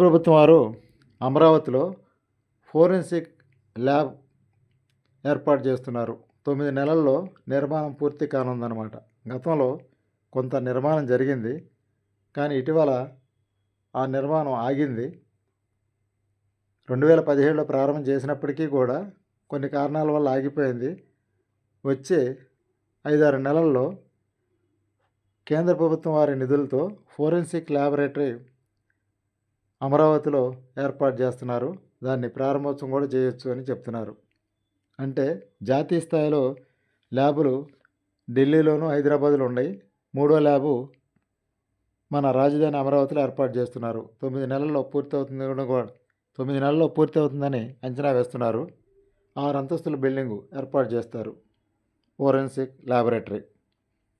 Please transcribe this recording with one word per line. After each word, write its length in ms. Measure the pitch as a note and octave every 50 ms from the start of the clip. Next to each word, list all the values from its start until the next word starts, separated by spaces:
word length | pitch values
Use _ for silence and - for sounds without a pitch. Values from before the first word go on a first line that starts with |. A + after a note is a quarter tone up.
| F3+
ప్రభుత్వం 320 | F3 D#3+ E3 E3 E3+ D#3+
వారు 240 | D3+ D3+ D3+ E3 D#3 A#2+ A2 A2+ - - _ _ _ _ _ _ -
అమరావతిలో 600 | B2 C3 C3+ D3+ D#3+ D#3+ D#3+ D3+ D#3 C#3+ B2 C3 D#3+ F#3 F#3+ - _ _ _ _ _ _ _ _ _ _ _ _ _ _
ఫోరెన్సిక్ 600 | - D3+ E3+ F3+ F#3 F#3 E3 - F3 E3 - - _ _ _ _ _ _ _ _ -
ల్యాబ్ 340 | A2+ B2 C3 C#3+ D3 D3+ C3 - - _ _ _ _ _ _ _ _ _ _ _ _ _ _ _ _ _ _ _ _ - C#3+
ఏర్పాటు 300 | D3 C3 - D3+ C#3+ C3+ B2
చేస్తున్నారు. 480 | C3+ B2+ B2+ - C3 A#2+ A#2+ A#2 A2+ A2+ - _ _ _ _ -
తొమ్మిది 260 | D3 C#3+ C#3 D3 C#3+ C3+
నెలల్లో 360 | C#3 C#3 D3 D#3+ E3 D3+ C3+ C3+ D#3+ F#3+ F#3 - _ _ B2+
నిర్మాణం 400 | C3 C#3 D3 C#3 D#3 D#3 D3+ D3 C3+ -
పూర్తి 260 | D3 D3 D3 - D#3 C#3+ C#3
కానుందన్నమాట. 640 | C3+ B2+ B2+ B2+ A#2+ A#2+ A#2 A2+ A2 A2 G#2+ - - - _ _ _ - G#2+
గతంలో 380 | B2 B2+ - E3+ D#3+ D3 C3 B2+ - B2+ - _ _ _ _ _ _ _ _ _ -
కొంత 200 | C3 B2+ B2+ C#3 C3 B2
నిర్మాణం 360 | B2+ B2 C3 C3 D3+ D#3 D#3 D3 A#2+
జరిగింది, 420 | B2 B2 C3 C#3 C#3 B2 G#2+ A#2 C#3 E3+ - - _ _ _ _ _ _ _ _ _ _ _ _ -
కానీ 180 | D3 C#3+ D3 C#3 C3
ఇటీవల 300 | B2+ D#3 D#3 D#3+ D3+ C#3 C3 B2 C3+ C#3 - _ _ _ _ _ _ _ _ _ _ _ _ _ _ _ -
ఆ 100 | B2 C3 C3+ C3
నిర్మాణం 400 | C#3 C#3 C#3+ D#3 D#3 D3+ C#3 B2+ A#2 A#2
ఆగింది. 400 | B2+ C#3+ C#3 D3+ C3+ A#2+ A2 B2 D#3+ - - _ _ _ _ _ _ _ _ _ _ _ _ _ _ _ _ _ _ _ _ _ _ _ _ _ _ _ _ _ _ _ _ _ -
రెండు 160 | B2+ B2+ D3 D#3+
వేల 120 | E3 D#3+ D#3 D3+
పదిహేడులో 340 | C#3+ C#3 C#3 D3+ D#3+ D3+ D3 D3+
ప్రారంభం 320 | C3+ C3+ C#3 C#3+ D3 D3+ C#3 C3
చేసినప్పటికీ 560 | C#3 C3+ B2+ C#3+ C#3+ C3+ - C#3+ C3+ D#3+ D#3+ D3 C#3
కూడా 200 | C3+ B2+ B2 C3 D#3+ G3+ G3+ - _ _ _ _ _ _ -
కొన్ని 180 | C#3+ C#3+ C#3 C#3 D3
కారణాల 340 | C#3+ C#3+ D3 D3 D#3 D3+ D3+ D3
వల్ల 120 | D3+ D3 C#3 C3
ఆగిపోయింది. 560 | C3+ C3+ C#3+ C#3+ D3+ C#3 C3 B2 A#2+ B2 C#3+ F#3 - _ _ _ _ _ _ _ _ _ _ _ _ _ _ _ _ - C3+
వచ్చే 320 | C3+ C3 C3+ - F#3 D#3 B2+ B2 C3+ - - _ _ _ _ _ _ _ _ _ _ _ -
ఐదారు 340 | D3 D3+ D3 D3+ D3 C3+ C3+ C3+
నెలల్లో 360 | C#3 D3 D#3+ E3 D#3 C3+ B2 C3 E3 F#3+ - _ _ _ _ _ _ _ _ _ _ _ _ _ _ _ _ _ _ _ _ _ _ _ _ _ _ _ _ _ -
కేంద్ర 240 | D3+ D#3 E3+ F3+ E3+ D3+
ప్రభుత్వం 320 | E3 D#3+ D#3+ D#3 D#3+ E3 D#3 D3+
వారి 140 | D3 D3 C#3 C3
నిధులతో 400 | C3 B2+ C#3+ C#3+ C#3+ C#3 C3 C3+ E3 G3+ G#3 - _ _ _
ఫోరెన్సిక్ 560 | - D3 D#3 E3+ F3 E3+ - - E3 E3 - D3
ల్యాబొరేటరీ 560 | C#3 C#3+ D3 C#3+ C#3+ C#3+ C#3 C#3+ D3 C#3+ C3 A#2 B2 B2+ _ _ _ _ _ _ _ _ _ _ _ _ _ _ _ _ _ _ _ _ _ _ _ _ _ _ -
అమరావతిలో 600 | C#3 C#3 C#3+ D3+ D#3 D#3 D#3 D3 D3 D3+ C#3+ C3+ B2 B2+ B2+ - - _ - C3+ C#3
ఏర్పాటు 300 | C3+ - - C#3+ C3+ A#2+ A#2
చేస్తున్నారు. 480 | B2+ B2+ B2 - B2+ B2 A#2+ A#2+ B2 D#3 F#3+ F#3+ _ _ _ - B2
దాన్ని 220 | B2+ C3+ B2+ A#2+ A#2 -
ప్రారంభోత్సవం 520 | C3 C3+ C#3 C#3 C#3+ C#3+ C#3+ C#3 C#3+ C#3+ C3 C3
కూడా 120 | C#3 C#3+ C#3 B2+
చేయొచ్చు 340 | C3 B2+ B2+ B2 B2+ - C3 B2
అని 100 | C3 B2+ C3+
చెప్తున్నారు. 440 | B2 - - B2 A2+ A#2 G#2+ G2 - _ _ _ _ _ _ _ _ _ _ _ _ _ _ _ _ -
అంటే 260 | C3+ C3+ C3 D3 C3+ C#3+ E3+ F#3 - - _ - G#2 A2+
జాతీయ 300 | C3 C#3+ D3+ - F3+ E3 D#3+
స్థాయిలో 360 | - E3+ D#3 D3+ D3+ D3+ D3 C3 C3 C#3 - - _ _ _ _ _ _ _ _ - A#2+
ల్యాబులు 360 | C3 C#3 D3 C#3 D3+ D#3 C3+ B2+ C3+ D3+ - _ _ _ _ _ _ _ _ _ _ _
ఢిల్లీలోను, 580 | - A#2+ C3+ C3+ C#3 D#3 D#3 D#3 D#3 D3+ D3 E3 D#3+ C#3+
హైదరాబాదులో 500 | D3 C#3 C#3+ D3 C#3+ C#3+ D3 D3 C#3 C3 B2
ఉన్నాయి. 220 | B2 B2 C3 E3+ G3 G3 - _ _ _ _ _ -
మూడో 220 | C3 C#3+ D3 D#3 D#3 D3
ల్యాబు 280 | D3 C#3+ C#3 C3+ D3+ C3+ A#2+ C3 - _ _ _ _ _ _ _ _ _ _ _ _ _ _ _ _ _ _ _ _ _ _ _ -
మన 140 | C#3+ C#3+ C#3 C3+ B2 C3
రాజధాని 380 | C3+ C#3+ D3 D3 D#3 D3+ C#3+ C#3+
అమరావతిలో 380 | C3+ C#3 C#3+ C#3+ C#3 C#3 D3+ D3 C#3
ఏర్పాటు 260 | C3 C3+ C#3 C3+ B2 A#2 B2
చేస్తున్నారు. 420 | B2 B2 - B2 A#2+ A#2 A2+ A2+ A#2 - _ _
తొమ్మిది 240 | C#3 C3+ B2+ C#3 C3+ B2+ C3+
నెలల్లో 280 | C#3 D3 D#3 D3 C#3 B2+ -
పూర్తవుతుంది 560 | - C#3+ C#3 C#3+ D3+ C#3 C3+ C3 C3+ C3+ C3+ C3+ C3+ C3 C3+ A#2+
కూడా, 160 | C3 B2+ A2+ G#2 - _ _ _ _ _ _ _ _ -
తొమ్మిది 200 | C3 C3+ C#3 C#3 C#3
నెలల్లో 240 | C#3+ D3 D#3+ E3 E3 E3
పూర్తవుతుందని 640 | D#3 D#3 D3+ - D#3+ D3+ C#3 C3+ C#3+ C#3 C#3 C3+ A#2 A2 A#2 B2+ - -
అంచనా 240 | B2+ B2 C3+ C#3+ C#3+ C3
వేస్తున్నారు. 440 | B2 B2 B2 - B2 A#2+ A#2 A2 A#2 D#3+ E3+ - _ _ _ _ _ _ _ _ _ _ _ -
ఆరు 220 | C#3 C#3+ C#3+ C#3 C#3
అంతస్తుల 340 | C3+ C3+ E3+ D#3+ - E3 D3+ C3+ C3+
బిల్డింగు 340 | C3+ C3+ C3+ C3+ A#2+ G#2 G2+ - - C3+ C3+
ఏర్పాటు 300 | C3+ C3 - C#3 B2+ A2 A#2
చేస్తారు 380 | A#2 A2+ - - A2 G#2+ A2 - - _ _ _ _ _ _ _ _ _ _ _ _ _ _ _ -
ఫోరెన్సిక్ 540 | C#3 C#3 C3+ C3+ C3+ C3 - C3+ C3+ B2+ - _ - B2+
ల్యాబొరేటరీ. 500 | B2 A#2+ A2+ A#2+ A#2 A2 - - G2+ G#2 - _ _ _ _ _ _ _ _ _ _ _ _ _ _